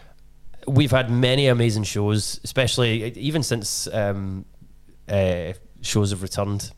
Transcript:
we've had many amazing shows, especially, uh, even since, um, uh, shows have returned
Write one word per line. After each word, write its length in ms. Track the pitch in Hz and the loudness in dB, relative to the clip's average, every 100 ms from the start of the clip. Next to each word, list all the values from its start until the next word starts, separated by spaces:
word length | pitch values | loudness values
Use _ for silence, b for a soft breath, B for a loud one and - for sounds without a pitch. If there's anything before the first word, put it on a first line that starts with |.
| B - - - - - - | B -20 -20 -18 -16 -10 0
we've 220 | 135 143 | 2 4
had 180 | 131 120 | 4 2
many 380 | 120 127 131 139 | 2 4 4 4
amazing 340 | 120 117 107 | 4 4 2
shows, 540 | 101 104 104 107 - - | -2 0 0 0 -2 -6
especially, 580 | - - 120 - 120 110 | -6 -2 0 2 0 0
uh, 60 | 110 104 | -4 -6
even 260 | 131 156 | -4 -2
since, 460 | 120 117 107 - - | -2 -2 -2 -6 -4
um, 520 | 107 101 98 98 95 101 - - - - - - | -2 -2 -2 -4 -8 -10 -18 -20 -20 -20 -20 -2
uh, 460 | 101 92 90 82 92 - - | 2 2 0 -4 -10 -14 -12
shows 300 | - 110 101 | -2 2 2
have 120 | 98 | 0
returned 480 | 95 - 101 101 - | -6 -4 -2 -4 -6